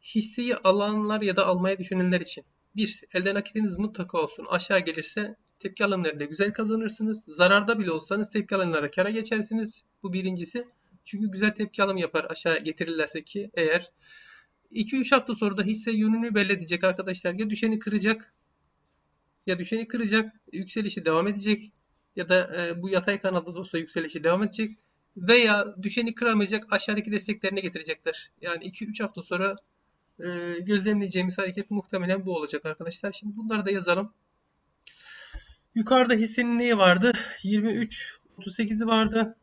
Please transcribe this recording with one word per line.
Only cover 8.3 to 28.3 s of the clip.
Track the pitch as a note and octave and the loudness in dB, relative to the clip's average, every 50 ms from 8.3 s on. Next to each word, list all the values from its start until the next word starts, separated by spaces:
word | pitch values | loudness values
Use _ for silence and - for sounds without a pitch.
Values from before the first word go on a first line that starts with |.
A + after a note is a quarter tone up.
| - G#3+ G3 - G3+ | -2 -4 -2 0 0
alımlara | F#3+ F#3 E3+ E3 D#3 D3 C#3+ | 0 0 2 0 0 -2 -2
kâra | - - F#3 G3+ | 0 0 0 2
geçersiniz. | A3 A3+ G#3+ A3 A3+ A3 G#3+ A3 A3 A3+ A3 G#3+ - - _ _ _ _ - | 0 -4 -2 -2 -2 -2 -2 -2 -2 -4 -4 -4 -8 -14 _ _ _ _ -10
Bu | G3 F3+ | -6 -4
birincisi. | F#3 F#3 F#3+ F#3 F3 E3+ E3 - A#3+ A#3+ B3 _ _ _ _ _ _ _ | -2 -2 -2 -4 -4 -8 -8 -8 -10 -10 -10 _ _ _ _ _ _ _
Çünkü | - - G3 A3 G#3+ | -12 -6 -4 -4 -4
güzel | F#3 F#3+ G#3 G#3+ G#3+ | -2 0 0 0 0
tepki | G#3 G#3+ G#3 _ - G3+ | 0 -6 -6 _ 0 0
alım | G3 F#3+ | 0 2
yapar | F#3 E3+ E3 - D#3+ D#3 - | 0 -2 0 0 -2 -2 -2
aşağı | E3 - - E3+ D#3+ D#3 | -8 -4 0 0 0 2
getirirlerse | D3+ D#3 D#3 - E3+ E3 E3 D#3+ D3+ D3 - E3 D3+ | 0 -4 -4 -4 -4 -4 -2 -2 -2 -2 -4 -10 -10
ki | - - G3+ G3+ G#3 _ | -8 -8 -8 -8 -6 _
eğer. | F3 E3 D#3 D#3+ F3+ F3+ - _ _ _ _ - - - - - - _ _ _ _ _ _ | 0 2 4 4 2 0 -2 _ _ _ _ -20 -20 -20 -20 -20 -20 _ _ _ _ _ _
İki | - A3+ G#3+ A3 - | -4 -4 -4 -2 0
üç | C4+ B3 - | -2 2 4
hafta | C#4 B3+ B3 - A3+ | 4 4 4 0 -4
sonra | G#3+ A3 G#3 G3 | 0 0 0 0
da | G3 G3 | 0 0
hisse | G3 A3 G#3+ - A#3 | -2 -2 -2 -2 -2
yönünü | A3+ G#3+ G#3+ G#3+ A3 A3+ A3+ A#3 G#3 | 0 2 4 4 2 2 0 0 2
belli | G#3 G3+ F#3+ G3+ | 2 2 2 2
edecek | F#3+ F3+ D#3+ F3 E3+ F#3 | -2 0 -4 -2 2 2
arkadaşlar. | F#3 F3+ F#3 F#3 F#3+ F#3 F#3 - F3+ F3 | 2 2 0 -4 -6 -6 -4 -4 -4 -2
Ya | F#3+ A3 G#3+ | -2 -2 -2
düşeni | G#3+ G#3 - A3 A3 G#3+ | -2 0 0 0 0 0
kıracak, | - G#3+ G#3 G#3 F#3 G#3+ A3 A3 - _ _ _ _ _ _ _ _ _ _ _ _ _ _ _ _ _ _ _ _ _ _ _ _ | -2 -2 -2 0 2 2 0 0 -4 _ _ _ _ _ _ _ _ _ _ _ _ _ _ _ _ _ _ _ _ _ _ _ _
ya | - F#3 E3+ | -4 -4 -2
düşeni | F3+ - A3 A3+ A3+ | -2 -4 -4 -4 -4
kıracak, | A3+ - A#3 A#3 G#3 G#3+ A3 A3 A3 _ _ _ - | -4 -4 -4 -2 2 2 2 0 0 _ _ _ -12
yükselişi | - E3+ F#3+ F#3 - A3+ G#3+ G3+ - G3+ E3+ | -10 -10 -10 -6 -4 -4 -4 -2 -4 -2 0
devam | D#3+ D#3+ E3 F3 | 2 2 4 2
edecek. | G#3 G3+ G3+ G3 G#3+ G#3+ G#3 - - _ _ _ _ _ _ _ _ _ | 2 -2 -2 2 2 0 0 0 -14 _ _ _ _ _ _ _ _ _
Ya | G3 F3+ E3 | -8 0 4
da, | F3+ F#3 F3+ - - | 4 4 4 2 -2
e, | F3 F3 E3+ E3+ F3 | -4 -2 -2 -4 -4
bu | F3 F#3+ | -2 0
yatay | F#3+ F3+ F3+ G3+ G3+ G3 | 0 2 2 2 -2 0
kanalda | - F#3+ F#3 F3 E3 E3+ F3 | 0 0 0 0 -2 -4 -10
da | E3+ | -12
olsa | F#3 - - | -12 -4 -4
yükselişi | E3 D#3+ - - E3+ E3 D3+ - D#3+ D3+ | -4 -4 -4 -4 -6 -6 -4 -8 0 2
devam | E3 F3 F#3+ G#3+ | 2 4 4 2
edecek. | G3+ G#3+ - A3 G#3+ A3 _ _ _ _ _ _ _ _ | 0 0 -2 -4 -4 -4 _ _ _ _ _ _ _ _
Veya | G3+ F3+ F3+ A#3 B3 A#3+ A3 G#3 G#3 G3+ G#3 G3+ F#3 F#3+ | -6 4 6 8 8 8 6 4 4 2 -2 -6 -6 -6
düşeni | G3+ - B3 A#3 A#3 A3+ | -4 -2 -2 -2 -2 -2
kıramayacak, | - B3 A#3+ A3 G#3 G3+ F#3+ G#3+ G#3+ G#3+ - - | 0 0 2 4 4 2 2 0 -4 -2 0 -2
aşağıdaki | F#3+ - - G#3 G#3+ G#3 A3 | 0 0 0 -2 -2 -2 -2
desteklerine | G#3 G#3 - - G#3 G#3+ - F#3+ F#3+ G3 | -4 -4 -2 -4 -6 -2 -2 -2 -2 -2
getirecekler. | F#3+ F3 F3+ E3+ D#3 D#3+ D#3 - _ E3 D#3 - - - | -4 -4 -8 -8 -6 -6 -8 -4 _ -6 -6 -6 -12 -18